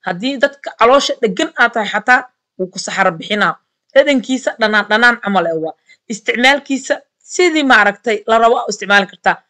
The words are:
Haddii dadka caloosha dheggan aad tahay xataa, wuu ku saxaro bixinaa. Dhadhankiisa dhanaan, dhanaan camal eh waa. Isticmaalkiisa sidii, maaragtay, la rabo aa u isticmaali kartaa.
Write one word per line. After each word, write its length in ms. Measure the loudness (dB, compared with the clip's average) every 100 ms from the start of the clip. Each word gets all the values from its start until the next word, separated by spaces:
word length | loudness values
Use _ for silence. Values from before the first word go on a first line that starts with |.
| -8
Haddii 320 | -6 -6 -2
dadka 320 | -4 -4 -16 0
caloosha 360 | 4 4 0 -4
dheggan 300 | -4 -2 -6 0
aad 140 | 0
tahay 160 | 0 -4
xataa, 320 | -4 0 0 0 _ _ -10
wuu 80 | -10
ku 120 | -8
saxaro 320 | -10 -2 -2
bixinaa. 420 | -2 -6 -2 -2 -4 _ _ _ 0
Dhadhankiisa 540 | 2 0 -2 -6 -6 -2
dhanaan, 280 | 0 0 0
dhanaan 300 | 2 2 2
camal 240 | -2 -2 -2
eh 120 | -4
waa. 120 | -6 -12 _ _ _
Isticmaalkiisa 880 | -8 -6 0 2 0 -2 -8 -4 -8 _ _
sidii, 400 | _ 0 0 2
maaragtay, 540 | 2 4 4 -2 -6 -6 0
la 120 | 2
rabo 180 | 2 2
aa 80 | -4
u 40 |
isticmaali 380 | -10 0 0 0
kartaa. 280 | -4 -4 -4 _